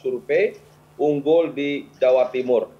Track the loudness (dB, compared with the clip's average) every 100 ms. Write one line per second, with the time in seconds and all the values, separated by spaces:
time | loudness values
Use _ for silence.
0 | -6 -8 -2 0 0 -4 -20 _ _ -4
1 | -2 -2 2 2 0 -4 -6 -6 -10 -2
2 | 2 4 2 -2 0 0 0 -8